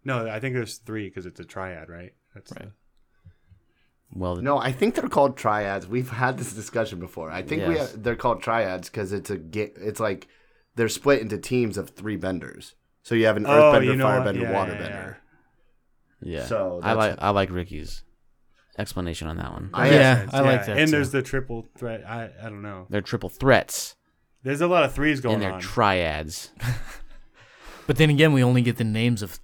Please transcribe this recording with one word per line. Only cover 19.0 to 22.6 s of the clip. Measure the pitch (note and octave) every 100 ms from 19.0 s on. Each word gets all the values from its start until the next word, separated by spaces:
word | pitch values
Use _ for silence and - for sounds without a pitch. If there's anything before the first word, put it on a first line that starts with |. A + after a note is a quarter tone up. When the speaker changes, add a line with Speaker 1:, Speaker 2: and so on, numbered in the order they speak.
| F2 D#2+ D#2+
Speaker 3:
on | E2
that | E2
one. | - F#2
Speaker 4:
I | - D3
Speaker 2:
Yeah, |
Speaker 1:
Makes | D3 C3 B2
sense, | -
Speaker 2:
I | C3+
like | C3+ B2
Speaker 1:
yeah. | G2+
Speaker 2:
that | G#2
Speaker 1:
And | D#3
Speaker 2:
too. |
Speaker 1:
there's | D3+ C3
the | C3+
triple | B2+ C3+ B2 A#2 - -
threat. | A#2+ A2+ F#2
I, | A#2 A2 E2+
I | A2
don't | G2+